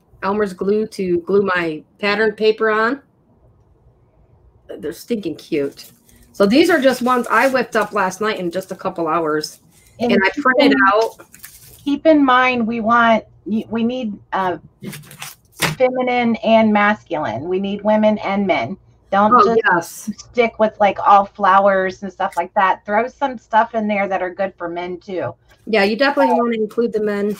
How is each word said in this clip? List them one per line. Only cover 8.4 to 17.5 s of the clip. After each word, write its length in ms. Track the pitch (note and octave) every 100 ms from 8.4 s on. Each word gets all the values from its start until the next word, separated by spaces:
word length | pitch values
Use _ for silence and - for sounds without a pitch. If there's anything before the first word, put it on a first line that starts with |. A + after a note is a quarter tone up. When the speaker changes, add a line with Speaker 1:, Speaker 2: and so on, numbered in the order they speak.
| F3+
Speaker 1:
just 220 | F3+ F#3
a 40 | F#3
couple 300 | F#3+ F3+ E3
hours. 540 | E3 D#3+ D3+ D3+ - _ _ _ -
Speaker 2:
And 140 | A#3+
Speaker 1:
And 80 | A#3 F#3+
I 40 |
Speaker 2:
keep 140 | D4
Speaker 1:
printed 280 | C4 B3+ B3+
Speaker 2:
in, 60 | - G3
Speaker 1:
out. 180 | G#3 A3+ - - - - - - -
Speaker 2:
keep 220 | - C#4+ D#4+
in 180 | D#4
mind, 420 | C4+ B3 B3+ B3 A3
we 140 | A#3
want, 460 | G#3+ A#3 A#3 A3 - _ -
we 380 | A3 - A3+
need, 340 | A3+ B3+ A#3 G3 -
uh, 280 | - F#3 D#3+ - _ - - - - - - _ - - D#3
feminine 600 | B3+ B3+ B3 B3 A#3 A3
and 340 | - A3+ A3
masculine. 800 | G#3 G#3 A3 - D3+ C#3 A2
We 100 | D#3+